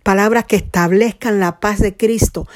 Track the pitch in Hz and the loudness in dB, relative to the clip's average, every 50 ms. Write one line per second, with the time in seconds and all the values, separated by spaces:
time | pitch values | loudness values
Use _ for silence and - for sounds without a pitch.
0 | - 202 190 196 202 214 226 240 220 - 226 190 - - - 180 175 165 185 202 | 0 0 2 2 2 2 2 0 0 0 0 -2 -2 -2 -2 0 0 2 2 2
1 | 226 240 - - - 233 208 202 185 175 175 - - 208 208 202 220 202 190 - | 2 0 -2 -4 -4 -2 0 0 0 -2 -4 -4 -4 -2 0 0 -2 -2 -2 -2
2 | 226 214 233 214 - - - - - - - | -2 0 0 0 -2 -2 -4 -8 -12 -14 -16